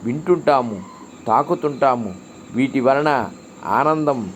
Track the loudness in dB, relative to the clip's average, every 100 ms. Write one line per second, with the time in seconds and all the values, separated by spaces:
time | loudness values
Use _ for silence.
0 | -6 -6 0 2 4 2 0 -8 -12 -18
1 | -20 -12 0 0 2 -2 -2 0 2 2
2 | -4 -10 -18 -20 -8 -2 0 2 2 2
3 | 2 0 -2 -10 -20 -14 -2 2 2 2
4 | 0 -2 -6